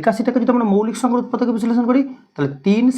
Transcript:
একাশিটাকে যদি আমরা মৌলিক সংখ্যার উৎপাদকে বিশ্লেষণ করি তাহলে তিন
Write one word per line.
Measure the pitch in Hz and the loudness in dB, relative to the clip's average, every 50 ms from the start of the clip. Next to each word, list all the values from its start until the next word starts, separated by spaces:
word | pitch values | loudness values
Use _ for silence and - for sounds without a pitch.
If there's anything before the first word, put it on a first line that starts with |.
একাশিটাকে | 156 226 202 - 240 254 240 254 | 0 0 0 0 0 -2 0 0
যদি | 233 247 247 | 2 2 2
আমরা | 247 233 208 | 2 2 2
মৌলিক | 196 202 214 220 226 - | 2 2 0 0 -2 -2
সংখ্যার | - 240 240 247 247 | -2 -2 0 -2 -2
উৎপাদকে | 247 - 226 254 233 226 | -4 -4 -2 -2 -2 -2
বিশ্লেষণ | 226 214 233 233 240 240 226 | -2 -2 0 0 0 2 2
করি | 247 277 277 277 - - _ _ | 2 0 0 -2 -6 -16 _ _
তাহলে | _ - 143 135 143 - - | _ -4 -4 -4 -4 -2 0
তিন | 196 202 220 247 254 247 | 0 2 2 2 2 0